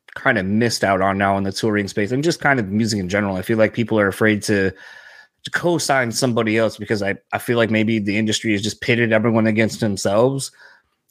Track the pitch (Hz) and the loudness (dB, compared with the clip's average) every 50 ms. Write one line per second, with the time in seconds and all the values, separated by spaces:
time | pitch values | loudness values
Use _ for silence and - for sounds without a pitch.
0 | _ - - - - 135 120 101 92 95 104 110 120 113 117 - - 98 98 92 | _ -20 -10 -4 0 0 0 0 0 0 0 2 2 0 0 0 0 2 2 2
1 | 95 98 95 98 101 98 98 98 98 98 98 - - 110 104 104 101 98 - 107 | 2 2 2 2 2 2 2 0 -2 -4 -4 -2 -2 0 0 0 -2 -2 -4 -4
2 | 104 101 127 139 147 170 156 - - 147 139 127 104 95 101 110 117 107 113 101 | -2 -2 -2 -2 -2 -2 -2 0 0 0 0 0 0 -2 0 0 0 0 -2 -2
3 | 90 87 101 101 104 98 95 92 90 - 113 110 110 101 - 120 110 - 113 107 | -4 -2 -2 0 0 0 -2 -4 -2 0 2 4 2 2 2 -2 -2 0 0 2
4 | 101 98 - - 113 110 107 101 - - 107 98 95 92 - - - - - - | 2 0 0 2 2 2 2 0 0 0 0 2 0 0 -2 -6 -16 -20 -20 -20
5 | - - - - - _ _ _ - - - - - 175 170 151 - - 139 135 | -20 -20 -20 -20 -20 _ _ _ -12 -8 -6 -4 -2 0 -2 0 0 0 0 0
6 | 123 117 110 - 135 123 113 120 113 110 107 113 113 104 - - 104 - 113 101 | 0 0 -2 0 0 0 2 2 0 2 2 2 2 0 -2 -4 -4 -4 -2 -2
7 | 98 98 95 - _ - - 104 - - 123 117 113 101 110 107 107 113 113 110 | -2 -2 -4 -6 _ -6 -6 -6 -2 0 2 2 2 2 2 2 2 0 0 -2
8 | 101 101 98 110 110 107 104 - - 113 104 98 107 107 - - - 123 117 117 | -2 -2 -2 0 0 0 -2 -2 -2 -2 -2 -2 -2 -4 -6 -4 -2 0 2 2
9 | 120 110 110 110 107 117 110 113 110 113 107 113 110 104 - - 123 104 98 92 | 2 2 2 2 2 2 2 2 2 2 2 2 0 0 -2 -2 -2 -2 -2 -2
10 | - 101 101 110 123 131 135 135 - - _ - - - - _ _ _ _ _ | -2 0 2 2 2 2 0 -2 -8 -10 _ -20 -20 -20 -20 _ _ _ _ _
11 | _ _ | _ _